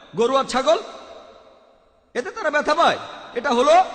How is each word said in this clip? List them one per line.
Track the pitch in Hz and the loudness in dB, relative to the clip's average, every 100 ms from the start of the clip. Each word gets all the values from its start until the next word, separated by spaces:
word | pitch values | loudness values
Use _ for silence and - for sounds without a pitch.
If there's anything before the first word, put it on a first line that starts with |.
| - 156 | -14 -2
গরু | 233 269 | 0 0
আর | 262 | 0
ছাগল? | 247 269 339 - - - - - - - _ _ _ _ _ _ | -2 2 0 -2 -16 -20 -20 -20 -20 -20 _ _ _ _ _ _
এতে | 233 247 | -8 -8
তারা | 440 330 | -6 -2
ব্যথা | 294 285 320 | -2 -2 2
পায়। | 294 156 - - - 240 | 2 2 -6 -16 -12 -8
এটা | 277 | -2
হলো | 240 277 339 370 | 0 6 6 4